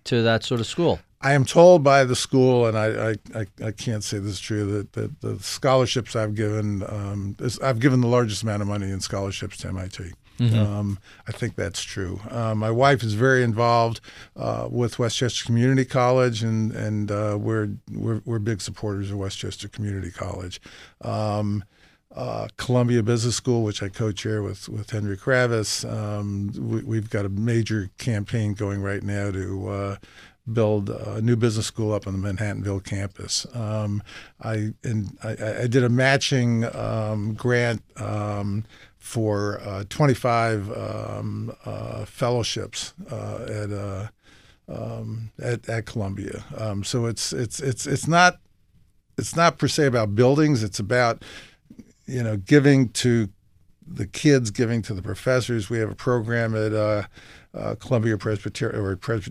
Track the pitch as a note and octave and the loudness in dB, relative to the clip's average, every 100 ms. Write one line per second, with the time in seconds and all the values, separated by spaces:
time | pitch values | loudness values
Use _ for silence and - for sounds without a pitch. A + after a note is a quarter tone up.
0 | - A#2+ A2+ A2+ - B2 A2 - E3 F2+ | -2 2 4 2 0 -2 -2 0 2 0
1 | - _ C3+ C#3+ B2+ E3+ F3 F3+ C#3 C#3 | -4 _ 2 4 4 10 12 12 10 6
2 | B2+ A#2+ - C3+ B2+ B2 A#2 G#2+ A2 G#2+ | 6 2 2 4 6 6 4 2 0 0
3 | A2 A2 - A2 G#2 - A2 - - G#2+ | -2 -4 -6 -8 -8 -8 -8 -6 -4 -4
4 | - G#2 G2 F#2 - G#2+ G2+ G#2 G2 - | -4 -4 -4 -6 -4 -2 0 -2 -4 -6
5 | A2 - A2+ G2+ - - C3+ C3 B2 C3 | -6 -6 -8 -6 -8 -2 2 4 4 0
6 | - A#2+ G#2+ G#2 G#2+ G#2+ G#2+ G2 G2 G#2 | -2 -2 -2 -2 -2 0 -2 -4 -4 -6
7 | G2+ G2+ G2 - B2 - C3+ A#2 C3+ B2+ | -6 -6 -6 -6 -6 -2 -2 2 4 4
8 | A#2+ B2 A#2 G2 A2 G#2 G2+ G#2 G2 F#2+ | 4 4 2 -2 -2 -2 -2 -2 -4 -6
9 | - G2 G2 F#2+ G2+ - F2+ F#2 F#2 - | -6 -6 -6 -6 -10 -10 -8 -8 -8 -10
10 | F2+ - _ - A#2+ A2 G#2 G#2 G2+ G2 | -14 -16 _ 0 4 4 4 2 -2 -4
11 | - - - - A#2+ - F2+ - - G2+ | -10 -18 -12 -6 -6 -4 -4 -6 -8 -6
12 | F#2 F#2 G#2+ A#2+ A2+ G#2+ A2 A#2 C#3 C#3 | -6 -6 -8 -4 -2 0 0 4 6 6
13 | A2+ G#2 C3 B2+ A#2+ A2 A#2+ A#2+ A#2 A2+ | 2 2 4 6 4 2 4 4 2 0
14 | - - - - A#2+ A2+ A#2 A#2+ A#2+ - | -10 -20 -18 -8 -4 -4 -2 0 -2 0
15 | A#2 - B2 - - A#2 B2 C3+ B2+ C3 | -2 0 -2 -2 0 4 4 4 2 2
16 | B2 C3 B2 A2 A2+ A2 G#2+ A2 G#2+ G#2+ | 4 4 4 2 0 0 0 -2 -2 -2
17 | G#2 G2+ G#2+ G#2 A2 A2 G#2+ G2+ - G#2 | -2 -2 -2 -2 0 0 -2 -6 -10 -6
18 | G#2+ G#2+ - A2+ G#2 G#2 - G2+ G#2+ G2+ | -2 -2 -2 -4 -2 -4 -6 -8 -4 -4
19 | G2 G2+ G2 - G2 - G2+ - G#2 G2 | -4 -4 -6 -6 -10 -10 -12 -8 -6 -4
20 | F2+ - F#2+ F2+ F2+ - - - - - | -6 -8 -8 -8 -10 -12 -18 -20 -20 -12
21 | A2+ G#2+ G#2+ G#2 G#2 G#2 G2 _ _ _ | -6 -2 0 0 0 -2 -6 _ _ _
22 | _ - B2 A2 A2 - - B2 A#2+ A#2+ | _ -10 -8 -6 -8 -8 0 2 4 4
23 | A2 A#2 A#2 A2 - A#2+ A2 G2+ G2 - | 4 2 0 -2 0 0 0 -2 -6 -4
24 | A2 F#2+ G#2+ G#2+ G2 G2 - A2 G2+ G#2+ | -4 -2 -4 -4 -4 -8 -10 -10 -6 -4
25 | G#2 G2 - B2+ B2 A2+ G#2 - A#2 A2 | -4 -4 0 2 2 2 0 -4 -4 -6
26 | G#2+ G#2 G2+ G2+ G2+ - A#2 A2+ - A2 | -4 -4 -4 -4 -4 -4 -4 -4 -2 -4
27 | G#2+ G#2+ G2+ G2 A2+ A#2 G#2+ A2 F#2+ - | -2 -2 -2 -2 0 0 0 -2 -4 -6
28 | - G#2+ G#2 A#2+ G#2 G#2 G2+ G2+ G2 G2+ | -4 -2 -2 -2 -2 -2 -4 -2 -4 -4
29 | G2+ G2+ G2+ F#2+ F#2+ F#2+ G2 G2+ G2 G2+ | -2 -2 -2 -4 -4 -6 -6 -4 -6 -8
30 | - - - _ - A2+ G#2+ G#2+ G2 - | -14 -20 -20 _ -4 2 4 2 0 -6
31 | - G#2 A2+ A#2 A#2+ A2 G#2+ - G#2+ G#2 | -6 0 2 4 4 2 -2 -2 -2 -2
32 | G2 G2 G2+ F#2 G#2 G#2 G2+ G2 - G2+ | -2 -4 -2 -2 -4 -4 -4 -4 -4 -6
33 | G2 - F#2 - - A#2+ G#2+ G#2+ G#2+ G2+ | -6 -8 -6 -6 -6 -6 -4 -2 -2 -4
34 | - - - - A2 A2 G#2+ - - A2 | -6 -16 -20 -12 -6 -4 -4 -6 -4 -4
35 | G2 - A2 A2 G#2+ G#2+ B2 B2+ A#2+ A#2+ | -4 -8 -8 -6 -6 -2 2 4 4 4
36 | C3 C#3 - C3+ A#2+ A2+ A#2 - A2 A2 | 4 4 2 2 2 2 0 -4 -4 -2
37 | G#2+ G#2+ G#2 G#2+ B2 B2 A#2+ A2+ - - | -2 -2 -4 -2 0 2 2 -2 -6 -10
38 | G#2+ G#2+ G#2 G#2 G2+ G2+ A2 - - _ | -6 -4 -4 -4 -4 -4 -6 -12 -20 _
39 | - A#2 G#2+ G#2 G#2 G2+ G#2+ G2 G2+ - | -8 -2 0 0 0 -4 -6 -8 -6 2
40 | D3 B2 B2+ A#2 A2+ A2 G2+ A#2 G#2 G#2+ | 2 2 2 2 2 0 -4 -6 -6 -6
41 | G#2+ G#2+ G#2+ G#2 A2+ A2 A2 G#2 A2+ A2+ | -8 -6 -6 -6 -8 -10 -10 -10 -8 -10
42 | G#2 - B2 B2 A2 A2 G2 - - - | -10 -4 0 0 -2 -4 -8 -10 -12 -12
43 | G3+ A2 G#2 G#2 A#2 G#2+ G#2 G2+ G2+ G2 | -12 -10 -8 -8 -8 -6 -6 -6 -6 -8
44 | A2 - _ - - _ - - A2+ A2+ | -10 -12 _ -20 -20 _ -14 -10 -8 -8
45 | A2 A2 A2+ - A#2+ A#2 - A2+ A2 A2+ | -8 -8 -10 -8 -6 -6 -4 -6 -6 -6
46 | G2 G2 G2+ - - - A2 G2+ G2+ B2+ | -4 -6 -8 -10 -12 -8 -6 -4 -4 -2
47 | A#2 G#2+ - D3 A#2 - C3+ A#2 C#4+ - | -2 -4 -4 -4 -4 -4 -4 -4 -2 -2
48 | - E3+ F3+ - _ _ _ _ _ _ | 2 6 6 4 _ _ _ _ _ _
49 | _ - A2+ - C3+ - C#3+ - C#3+ A#2+ | _ -6 -4 2 2 4 0 2 4 4
50 | G#2+ G2+ B2 C#3+ D#3 C3 G#2 F2+ G2+ B2 | 2 4 6 6 4 4 0 -4 0 2
51 | A#2+ A2+ - - - _ - - - _ | 2 0 -8 -20 -20 _ -20 -20 -20 _
52 | - B2 A2+ G#2+ F#2+ D3 C#3 C#3 B2 - | -8 -4 -2 -2 6 6 8 6 4 2
53 | B2 A#2+ G#2 - _ _ _ _ - - | 2 4 2 -4 _ _ _ _ -14 -8
54 | G#2 - D3+ C#3 A2+ G2+ A2+ A#2 G2+ G2 | -8 0 4 4 4 0 0 0 -2 -6
55 | F#2 G2 - B2+ A#2+ A#2 F#2+ A#2 G#2+ - | -6 -4 0 0 2 -2 -2 -2 -2 -2
56 | - B2 A2+ A#2 A2+ A2 G#2+ G#2+ G#2+ G#2+ | 0 0 0 0 0 0 0 2 2 0
57 | - - - - - - G#2+ A2 - B2 | -4 -12 -20 -20 -16 -8 -6 -6 -2 0
58 | A2+ G#2+ A2 G#2 - - A#2 A2+ G2 F#2+ | 2 0 -2 -4 -6 -6 -4 -2 -4 -4
59 | - A#2 - | -4 -4 -4